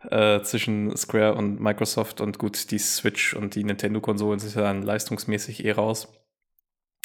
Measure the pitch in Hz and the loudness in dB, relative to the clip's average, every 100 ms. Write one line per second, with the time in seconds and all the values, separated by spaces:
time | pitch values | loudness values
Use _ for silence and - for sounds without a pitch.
0 | - 110 107 104 - 113 - 104 104 - | -2 4 6 4 2 -2 0 0 0 -2
1 | - 110 107 117 104 101 107 104 110 - | 0 4 4 4 0 0 0 0 0 -2
2 | 104 - 107 - 107 - - 104 - - | -4 -4 -4 -2 -4 -4 -4 -2 -2 0
3 | 107 - - - 101 104 104 98 101 107 | 0 0 0 -2 -4 -2 -2 -2 0 0
4 | - 101 104 104 104 107 101 98 101 107 | 0 0 0 0 -2 0 0 0 0 -2
5 | - 107 - 107 - 110 110 107 110 110 | -2 -6 -2 -4 -4 -4 0 2 2 0
6 | - _ _ _ _ _ _ _ _ _ | -6 _ _ _ _ _ _ _ _ _